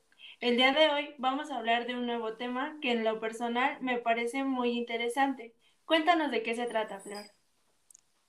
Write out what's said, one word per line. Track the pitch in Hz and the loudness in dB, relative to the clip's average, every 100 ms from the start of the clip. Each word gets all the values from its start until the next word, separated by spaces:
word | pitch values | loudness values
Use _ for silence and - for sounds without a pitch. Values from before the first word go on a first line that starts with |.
| _ _ - - | _ _ -20 -4
El | 247 233 | 0 4
día | 262 | 6
de | 285 311 | 6 6
hoy | 285 294 - | 4 -4 -2
vamos | 254 277 294 | -2 -2 -4
a | 254 | -4
hablar | 226 240 240 | 0 0 0
de | 247 | -4
un | 240 | -4
nuevo | 233 220 220 | -4 -4 -6
tema | 247 247 294 302 | -6 -4 -6 -4
que | 247 | -2
en | 240 | 0
lo | 220 220 | 0 -2
personal | 220 226 240 240 277 294 | -4 -4 -2 0 0 0
me | 262 240 | -4 -2
parece | 240 226 233 269 | 0 0 0 -2
muy | 269 254 240 | -2 0 0
interesante. | 240 233 233 240 269 277 262 233 _ _ _ - | -2 -4 -4 -2 0 0 0 -10 _ _ _ 2
Cuéntanos | 320 320 339 285 | 2 6 4 4
de | 233 | 0
qué | 226 233 | -2 -2
se | 240 | -2
trata, | 220 214 196 | -2 -2 -8
Flor. | 202 202 208 _ _ _ _ _ _ - _ _ | -10 -12 -14 _ _ _ _ _ _ -20 _ _